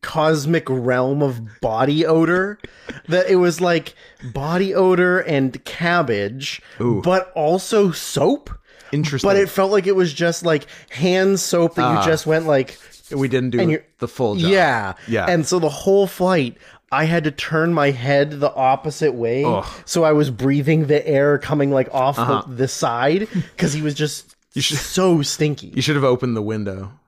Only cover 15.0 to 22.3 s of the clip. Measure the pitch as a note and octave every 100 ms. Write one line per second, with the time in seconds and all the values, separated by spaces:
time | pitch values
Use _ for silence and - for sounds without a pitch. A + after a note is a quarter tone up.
15 | - A2+ G2 F3+ D3 F3+ D#3+ C#3+ - G3
16 | G3 - F#3 F#3 B2+ - - - _ C3+
17 | D#3+ E3+ D#3 D3 - D#3 E3 E3+ C#3+ C3
18 | B2+ C#3+ D3 D3 C#3+ - C3 C3 D#3+ C#3
19 | D#3 B2 A2+ B2 C#3 G#2+ - - - -
20 | D#3+ D3+ D3 A2+ C3 C#3+ C#3+ D#3 D3 D3
21 | - C#3 C#3+ C#3+ - D3+ C#3 C3+ C3 C#3
22 | C3 C#3 B2